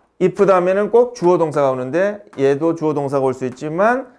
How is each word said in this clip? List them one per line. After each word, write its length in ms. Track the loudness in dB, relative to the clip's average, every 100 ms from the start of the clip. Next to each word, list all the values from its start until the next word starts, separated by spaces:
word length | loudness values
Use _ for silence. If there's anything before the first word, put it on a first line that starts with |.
| _ _
if 240 | -2 2 2
다음에는 460 | 4 2 0 2
꼭 240 | 2 2 0
주어 220 | 0 2
동사가 340 | 0 0 0
오는데 540 | 0 -4 -2 -2 -4 -12 -2
얘도 380 | 0 2 0 -2
주어 180 | -2
동사가 300 | -2 -2 0
올 100 | 0
수 120 | -2 -6
있지만 680 | -8 -8 0 0 0 -6